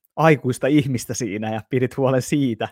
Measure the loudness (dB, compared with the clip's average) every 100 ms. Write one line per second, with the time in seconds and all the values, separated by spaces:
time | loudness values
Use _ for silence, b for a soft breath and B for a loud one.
0 | _ 2 4 4 0 -2 2 2 2 -2
1 | -6 -6 -6 -6 -4 -6 -2 -2 -2 0
2 | 0 2 0 0 0 -2 -8